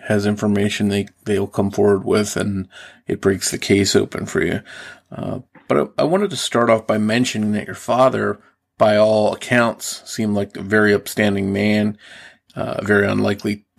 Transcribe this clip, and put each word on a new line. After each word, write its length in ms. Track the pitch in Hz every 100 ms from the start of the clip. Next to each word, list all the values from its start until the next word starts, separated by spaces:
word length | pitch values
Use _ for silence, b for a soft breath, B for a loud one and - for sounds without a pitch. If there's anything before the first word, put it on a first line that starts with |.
has 240 | - 104 104
information 600 | 104 107 101 104 - 104
they, 180 | 101 101 _
they'll 240 | - - 101
come 240 | - 202
forward 320 | 208 104 98
with 340 | - 107 104 104
and 300 | 101 98 95 B B B -
it 140 | -
breaks 280 | 98 98 -
the 80 | -
case 380 | - 101 98 -
open 320 | - - -
for 160 | -
you. 180 | 82 202 B B B B _
Uh, 280 | - - - - - -
but 260 | 143 - -
I, 60 |
I 20 | 147
wanted 240 | 190 202
to 60 | 135
start 340 | - 117 120
off 160 | 110 -
by 140 | 107
mentioning 540 | 107 117 123 107 107
that 120 | 104 -
your 80 |
father, 680 | 95 - 120 131 117 104 104 b b _ -
by 200 | 110 104
all 360 | 107 107 104
accounts, 680 | 87 - 123 117 - - - -
seemed 300 | - 107 101
like 200 | 101 87
a 40 |
very 320 | 95 107 107
upstanding 580 | 101 - - 104 98 98
man, 460 | 98 104 104 107 104 B B B B _ -
uh, 200 | - -
a 80 | 101
very 220 | 101 101
unlikely 580 | 101 101 101 104 101 _